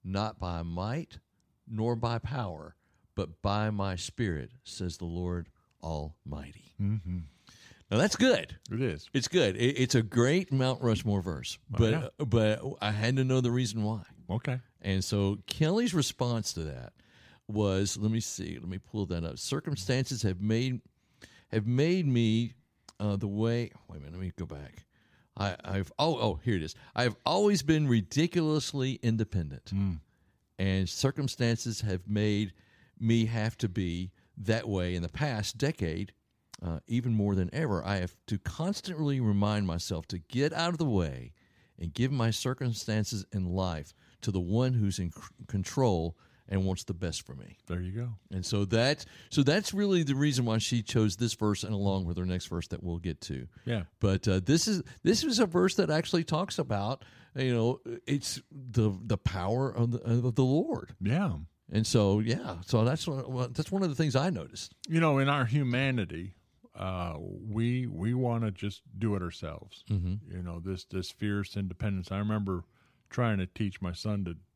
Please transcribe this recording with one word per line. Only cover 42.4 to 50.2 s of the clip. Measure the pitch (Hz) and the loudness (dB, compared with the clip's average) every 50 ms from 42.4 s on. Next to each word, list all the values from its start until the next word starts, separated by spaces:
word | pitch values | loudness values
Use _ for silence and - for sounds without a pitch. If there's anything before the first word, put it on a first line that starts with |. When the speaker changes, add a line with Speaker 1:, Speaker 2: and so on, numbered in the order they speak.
| - 127 123 - 131 123 110 - - - 107 107 104 - - 101 95 _ | -2 -4 -4 -2 -2 -2 -2 -2 -2 0 0 0 0 0 -2 -6 -6 _
Speaker 1:
in | - 98 92 | -4 -2 -2
life | 87 90 95 95 90 82 78 73 - - _ _ _ _ _ | 0 0 0 0 0 -2 -4 -8 -12 -18 _ _ _ _ _
to | - 117 | -4 -2
the | 95 92 | 0 0
one | 87 85 104 117 127 127 127 | 0 2 2 2 2 2 2
who's | 117 104 101 92 - | 2 2 0 0 -2
in | 90 85 | -4 -4
c-, | - - - - _ _ - - | -4 -8 -18 -20 _ _ -10 -4
control | - 98 90 - - 135 131 117 95 82 80 85 85 _ _ _ _ _ _ - | -2 -2 -2 -2 0 2 4 4 4 2 0 -2 -4 _ _ _ _ _ _ -2
and | 98 95 95 | -2 0 0
wants | 95 92 87 - | 0 -2 -2 -4
the | - 92 | -8 -6
best | 82 92 85 78 - - | -4 -4 -4 -6 -6 -10
for | - 67 | -12 -16
me." | 67 50 - - _ _ | -16 -16 -20 -20 _ _
Speaker 2:
There | - 85 90 | -6 -6 -6
you | 90 90 | -4 -6
go. | 95 113 120 123 110 95 _ _ | -6 -6 -6 -8 -8 -12 _ _
Speaker 1:
And | - 92 90 | -8 -6 -4
so | - 113 101 101 | 0 0 0 2
that, | 92 113 113 120 135 151 - - - - - - - | 2 4 4 4 4 2 0 -6 -18 -20 -20 -16 -2
so | - 151 | 2 4
that's | 139 131 156 208 202 - 202 | 4 6 4 4 2 0 0
really | 196 208 202 190 175 160 | 0 2 4 4 4 4
the | 139 139 | 2 2
reason | 135 | 2